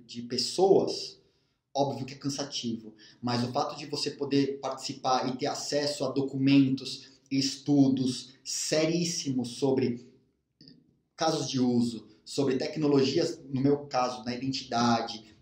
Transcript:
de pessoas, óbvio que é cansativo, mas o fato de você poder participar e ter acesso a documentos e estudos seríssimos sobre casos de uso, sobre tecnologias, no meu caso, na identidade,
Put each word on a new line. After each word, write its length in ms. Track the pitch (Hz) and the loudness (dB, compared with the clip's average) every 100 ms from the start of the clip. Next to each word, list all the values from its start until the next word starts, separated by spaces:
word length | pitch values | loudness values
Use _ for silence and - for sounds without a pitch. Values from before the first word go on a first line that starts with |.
| - | -14
de 140 | 120 | -12
pessoas, 1000 | - 120 - - 190 147 - - - - _ _ _ _ _ | -8 -6 -4 2 6 6 4 -4 -10 -16 _ _ _ _ _
óbvio 320 | 135 139 120 120 | -2 -2 -2 -8
que 80 | |
é 40 | - | -8
cansativo, 760 | 139 143 139 - 120 110 107 - - - | -6 -6 -6 -6 -6 -8 -10 -20 -20 -8
mas 220 | 123 120 | -2 -2
o 80 | 120 | 0
fato 260 | 143 147 - | -2 -4 -6
de 80 | 147 | -8
você 260 | 143 147 | -6 -6
poder 480 | - 139 139 135 - | -4 0 2 2 -2
participar 680 | 127 - - 139 135 127 123 | -8 -8 -10 -4 0 0 0
e 80 | - | -2
ter 80 | 139 | -4
acesso 560 | 107 - 143 147 - 131 | -4 -2 -2 -2 -2 -2
a 40 | |
documentos 1000 | 139 135 135 135 139 135 131 127 - - - _ | -2 -2 0 6 8 8 2 -4 -12 -16 -20 _
e 80 | 135 | 0
estudos 960 | 131 - - 143 131 135 123 - - - | 0 -2 2 6 6 4 0 -4 -10 -16
seríssimos 1080 | - - - 156 160 175 175 - 143 127 113 - | -8 -6 -2 2 2 0 -2 -2 -4 -4 -4 -2
sobre 480 | 139 120 117 117 - - _ _ _ _ - - _ _ _ - | 0 2 0 -2 -10 -20 _ _ _ _ -20 -20 _ _ _ -4
casos 340 | 160 160 127 | -2 0 -2
de 100 | 131 | 0
uso, 480 | 127 120 117 107 - - | 2 2 0 -4 -14 -20
sobre 340 | - - 131 123 | -8 -2 0 0
tecnologias, 840 | 151 156 143 139 - 165 151 - 139 | -2 -2 2 4 4 2 0 -4 -6
no 120 | 131 | 0
meu 180 | 139 143 | 2 2
caso, 440 | - 127 127 120 | 0 -2 -2 -4
na 100 | 117 | -8
identidade, 1000 | 123 135 131 - 117 120 117 - - - - | -6 -6 -6 -4 0 2 2 -2 -10 -16 -12